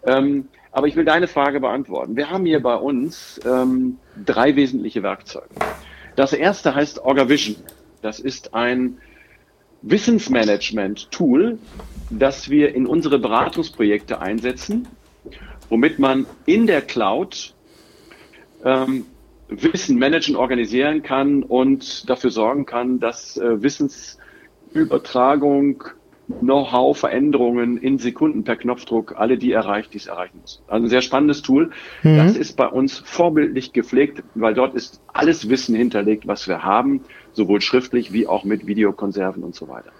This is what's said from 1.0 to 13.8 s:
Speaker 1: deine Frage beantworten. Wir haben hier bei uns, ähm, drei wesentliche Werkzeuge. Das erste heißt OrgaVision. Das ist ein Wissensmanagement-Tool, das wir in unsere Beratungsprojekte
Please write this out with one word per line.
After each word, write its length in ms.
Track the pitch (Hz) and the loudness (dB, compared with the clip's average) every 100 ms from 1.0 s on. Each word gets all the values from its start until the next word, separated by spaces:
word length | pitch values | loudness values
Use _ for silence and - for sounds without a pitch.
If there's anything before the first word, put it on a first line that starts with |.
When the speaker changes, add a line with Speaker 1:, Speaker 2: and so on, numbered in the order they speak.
Speaker 1:
deine 240 | 160 160 175 | 2 2 2
Frage 320 | - 143 139 | 0 0 0
beantworten. 560 | 131 120 131 82 64 113 | -2 -4 -6 -8 -6 -6
Wir 140 | 147 | -4
haben 160 | 185 175 | -2 0
hier 160 | 156 | 0
bei 140 | 123 117 | 2 0
uns, 640 | 135 135 143 - - - | -2 -2 -4 -8 -18 -10
ähm, 540 | 123 127 127 127 127 127 _ - | -2 0 2 0 -2 -4 _ -14
drei 320 | 104 135 127 139 | -4 2 2 4
wesentliche 460 | 135 127 110 113 | 2 0 -4 -4
Werkzeuge. 460 | 98 98 - - - - - - - - - - | -6 -8 -12 -18 -16 -8 -8 -8 -16 -20 -14 -2
Das 160 | 135 | 0
erste 420 | 147 165 202 160 | 2 0 0 0
heißt 260 | 135 147 - | 0 -2 -2
OrgaVision. 560 | 127 135 127 147 107 104 - - _ _ | 0 2 4 2 0 -8 -14 -20 _ _
Das 200 | 110 107 | -10 -8
ist 340 | 139 131 - | -8 -8 -8
ein 420 | 110 120 127 127 127 - - _ _ _ _ _ _ | -2 0 0 -2 -6 -20 -20 _ _ _ _ _ _
Wissensmanagement-Tool, 1800 | - 202 208 226 - 127 107 101 - 107 98 104 - - 165 127 214 226 - - - - - | 0 0 4 0 2 2 2 2 -2 -4 -4 -6 -12 -2 2 4 2 0 -12 -18 -18 -16 -12
das 400 | 113 135 139 - | 0 0 0 0
wir 260 | 147 147 | 2 2
in 120 | 127 127 | 2 0
unsere 320 | 156 156 139 | 0 2 0
Beratungsprojekte 1040 | 113 113 160 175 160 - | 2 0 0 -4 -8 0